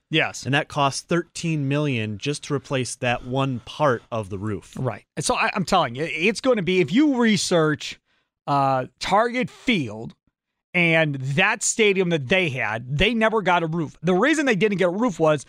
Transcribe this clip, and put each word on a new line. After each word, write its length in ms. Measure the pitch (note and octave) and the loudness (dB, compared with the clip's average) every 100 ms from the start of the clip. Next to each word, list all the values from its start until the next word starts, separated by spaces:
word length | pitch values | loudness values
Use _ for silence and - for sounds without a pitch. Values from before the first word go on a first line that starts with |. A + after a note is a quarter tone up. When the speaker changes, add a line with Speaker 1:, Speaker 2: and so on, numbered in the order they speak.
| - | -4
Speaker 1:
Yes. 380 | D#3 A#2+ - B2 | -2 -2 -4 -2
Speaker 2:
And 80 | |
that 140 | C#3+ - | -2 -2
cost 400 | D3 C#3 - - | 0 0 0 -4
thirteen 600 | F3 - - E3+ D#3 C3+ | -4 -4 -8 -4 -2 -2
million 480 | C#3+ D3 A#2+ G#2+ G#2 | -2 -2 -2 -4 -6
just 280 | C#3 D3 | -8 -8
to 100 | - | -6
replace 420 | C#3 - C3+ A#2+ - | -6 -4 -4 -4 -4
that 300 | B2 A#2+ B2+ | -2 -2 -4
one 340 | C3 C3+ B2 | -2 -2 -4
part 420 | - - D3+ A#2 - | -8 -2 0 0 -4
of 200 | A2+ G2 | -8 -6
the 80 | F#2+ | -8
roof. 360 | G#2+ F#2 - - | -6 -8 -10 -8
Speaker 1:
Right. 260 | B2+ G2+ _ - | -6 -6 _ -8
And 80 | |
so 100 | D3 | -2
I, 160 | A#3+ G3+ | 0 0
I'm 120 | G#3 | -2
telling 300 | E3 F#3+ C#3 | 0 2 2
you, 100 | A#2+ | -2
it's 360 | D#3+ D#3 F#3+ G3+ | -6 -2 0 0
gonna 220 | C4+ A#3 | 0 0
be, 180 | E3 F#3 | 2 2
if 100 | E3+ | 2
you 300 | G#3 D4+ B3 | 4 4 4
research, 800 | A3+ G#3 - F3 D#3 D3 - - _ _ _ _ - | 4 2 2 2 2 0 -6 -14 _ _ _ _ -2
uh, 400 | C#3+ C3+ C3 B2+ - | 0 2 0 -4 -8
Target 520 | - G3 A#3+ B3 A#3 | 0 2 2 0 -4
Field 640 | - - G3+ A#2+ G#2+ A#2 - _ _ _ _ _ | -6 -2 0 0 -8 -14 -18 _ _ _ _ _
and 440 | F3+ E3+ D#3+ D#3 C#3 | 0 2 4 2 0
that 480 | C3 C#3+ G3 A3+ | -4 0 0 0
stadium 460 | - - G#3+ F#3+ F3 | -4 2 2 4 2
that 180 | E3 B2 | 0 0
they 200 | F#3+ E3+ | 0 0
had, 500 | B2+ G#2+ A2+ B2+ C#3+ | -2 -4 -4 -4 0
they 140 | G3+ | 0
never 300 | A3+ A3 A3 | 2 2 2
got 220 | F3+ F3 | 2 2
a 20 | E3 | 2
roof. 320 | E3+ C#3 - | -2 -6 -4
The 120 | E3 | 0
reason 320 | F3+ C4+ D#4 C#4 | 2 4 2 2
they 80 | |
didn't 240 | G3+ G#3+ F#3+ | 2 2 2
get 60 | |
a 60 | F#3 | 0
roof 280 | F#3 B3 E3 | 0 -2 2
was 260 | D#3+ D3+ | 2 2